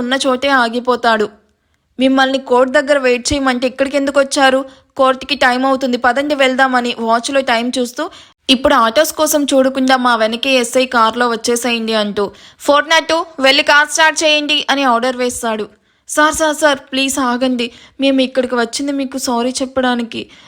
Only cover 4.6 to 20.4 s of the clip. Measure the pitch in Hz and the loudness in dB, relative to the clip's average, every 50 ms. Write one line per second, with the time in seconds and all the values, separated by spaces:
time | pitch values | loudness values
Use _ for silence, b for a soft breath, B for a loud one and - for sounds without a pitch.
4.6 | 269 269 B B B B _ - 262 262 262 262 269 - 285 247 277 254 247 254 | -2 -4 B B B B _ 0 2 2 2 -2 -4 -6 -2 0 2 2 2 2
5.6 | 262 269 269 254 269 247 240 240 247 247 240 269 277 294 294 269 269 262 262 254 | 0 0 0 0 0 -2 -2 0 0 0 0 0 -2 -2 0 2 2 2 2 2
6.6 | 269 262 254 247 240 240 233 - 233 226 226 240 240 - 277 277 269 262 233 226 | 2 2 2 0 -2 -2 -4 -4 -2 0 0 0 -2 -2 -2 -2 0 0 -2 0
7.6 | 233 254 247 262 247 233 - - 311 381 B B B B B _ _ - 262 240 | -2 -2 -4 -4 -4 -4 -4 -8 -8 -8 B B B B B _ _ -4 -4 0
8.6 | 269 294 285 254 226 226 226 294 320 311 - - 311 294 311 302 285 262 285 269 | 0 2 2 2 2 2 2 2 0 0 0 -2 -2 0 0 -2 -2 0 0 2
9.6 | 262 269 262 277 262 262 262 254 247 247 240 220 220 220 233 233 - 277 262 254 | 2 2 0 0 0 2 2 2 2 2 2 2 0 0 -2 -2 -2 0 0 0
10.6 | 233 240 - 262 254 254 254 240 220 220 226 240 247 240 226 226 226 240 240 233 | 0 0 0 -2 -2 0 2 2 2 2 2 0 -2 -2 -2 -2 -2 -2 -2 -2
11.6 | 247 247 233 233 226 220 226 214 208 208 196 208 202 190 B B B B B B | -2 -2 -2 -2 -2 -2 -2 -2 -2 -2 -2 -4 -4 -4 B B B B B B
12.6 | - - 285 294 294 311 330 320 302 - 320 330 349 339 - - 262 269 277 294 | 0 2 2 2 4 4 2 2 2 2 -2 -2 -2 -4 -4 0 2 2 2 4
13.6 | 294 311 285 285 294 294 - 320 320 311 294 - 330 302 302 302 294 294 302 285 | 2 4 4 4 4 2 2 2 2 2 2 2 0 2 2 0 0 -2 -2 -2
14.6 | - - 269 277 277 254 233 226 233 262 247 247 247 247 247 - 240 226 220 214 | -2 -2 -2 0 2 2 2 2 0 -2 -2 -2 -4 -4 -4 -4 -4 -4 -4 -4
15.6 | 202 - - _ _ _ _ _ _ - - 302 302 311 302 311 320 302 294 302 | -6 -10 -12 _ _ _ _ _ _ -6 0 2 2 2 2 0 -2 -2 0 2
16.6 | 311 294 277 277 277 - 262 262 269 269 262 285 262 247 240 240 262 254 254 240 | 2 2 0 0 -4 -6 -4 -2 -2 -2 -2 -2 -2 -2 0 0 0 -2 -2 -2
17.6 | 240 233 B B B B B - 269 277 269 262 262 254 262 262 247 247 254 240 | -4 -6 B B B B B -2 0 2 2 2 0 0 0 -2 -2 -2 -2 -2
18.6 | 233 226 - - 277 285 277 277 269 262 - 262 - 262 240 233 240 254 254 - | -2 -2 -4 -6 -4 -4 -4 -4 -4 -6 -6 -6 -4 -2 -2 -2 -2 -2 -4 -4
19.6 | 269 254 262 262 254 254 247 240 233 226 233 226 - B B B | -6 -4 -2 -2 0 0 -2 -2 -4 -6 -8 -12 -12 B B B